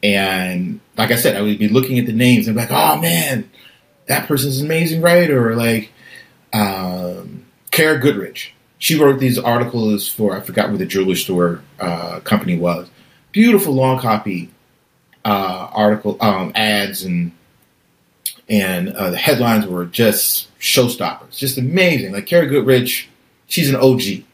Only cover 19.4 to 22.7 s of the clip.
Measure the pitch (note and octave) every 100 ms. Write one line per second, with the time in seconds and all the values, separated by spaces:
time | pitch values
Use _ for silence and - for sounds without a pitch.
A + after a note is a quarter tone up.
19.4 | A#2+ A2 G2+ F2+ F2 - A2+ G#2 - -
20.4 | - _ - - A#2+ - F2 - - -
21.4 | C3+ C3 B2+ F3 F3+ D3 G2 G2 G2+ F3
22.4 | D3+ C#3 A2+